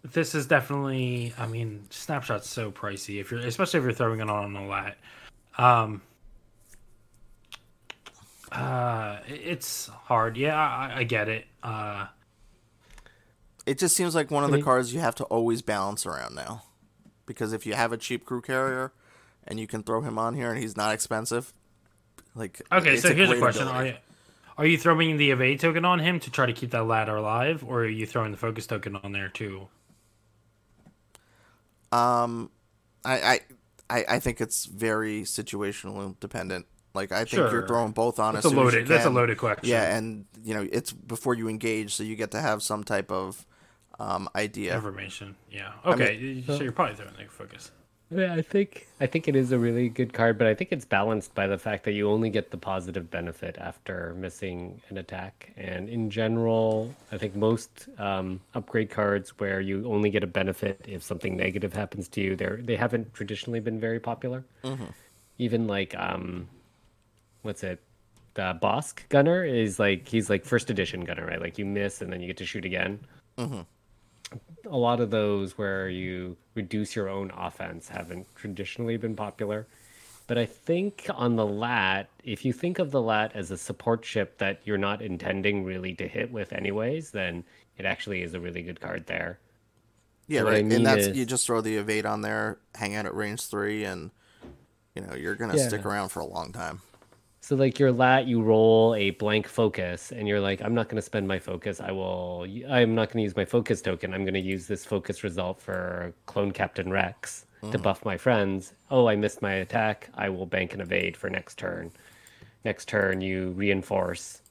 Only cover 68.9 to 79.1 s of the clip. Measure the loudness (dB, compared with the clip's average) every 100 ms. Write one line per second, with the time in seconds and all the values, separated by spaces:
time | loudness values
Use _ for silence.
68.9 | -12 4 6 6 4 2 2 2 4 4
69.9 | 2 2 0 2 0 4 2 2 0 0
70.9 | -2 -6 -6 -6 -4 -6 -4 -2 0 -2
71.9 | -4 -8 -8 -8 -8 -8 -6 -4 -2 -2
72.9 | -4 -12 -20 _ -8 -6 -6 -12 _ _
73.9 | _ _ _ -18 -18 _ -20 -6 2 2
74.9 | 4 2 2 2 0 -2 -4 -4 -2 -4
75.9 | -4 -6 -6 -8 -12 _ -10 -4 -4 -2
76.9 | -4 -4 -4 -6 -6 -8 -8 -10 -10 -10
77.9 | -10 -8 -10 -14 -12 -10 -8 -8 -6 -4
78.9 | -2 -4